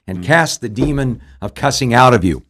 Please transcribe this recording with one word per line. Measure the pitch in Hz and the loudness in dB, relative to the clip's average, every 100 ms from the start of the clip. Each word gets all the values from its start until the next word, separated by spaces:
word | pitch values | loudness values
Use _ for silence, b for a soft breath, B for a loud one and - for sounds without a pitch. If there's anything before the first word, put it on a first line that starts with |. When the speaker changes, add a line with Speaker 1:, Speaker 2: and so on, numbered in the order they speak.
| - | -12
Speaker 1:
and | 92 | -8
Speaker 2:
Mm. | |
Speaker 1:
cast | 90 165 156 - | 0 2 2 -4
the | 113 | -8
demon | 110 143 139 131 117 B B | -4 -4 -2 -4 -6 B B
of | 101 | -12
cussing | - 139 131 127 | -4 -4 -2 0
out | 117 127 | 4 6
of | 117 | 4
you, | 90 71 | 2 -4